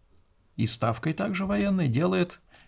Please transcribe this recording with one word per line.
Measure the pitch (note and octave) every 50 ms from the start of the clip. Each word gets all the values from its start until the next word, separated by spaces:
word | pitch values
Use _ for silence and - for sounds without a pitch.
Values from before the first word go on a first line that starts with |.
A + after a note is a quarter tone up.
| _ _ _ - _ _ _ _ _ _ _
и | - A2
ставкой | A2 - - A2 A2+ A2+ - - D#3+
также | D#3+ - G3 G#3 G3 F3+ F#3+
военной | F#3+ G3+ G3+ G3+ G3+ F#3+ F#3 E3+ B2+
делает | A2 C3 E3 F3+ F#3 F#3 F3 F3 - - _ _ - - -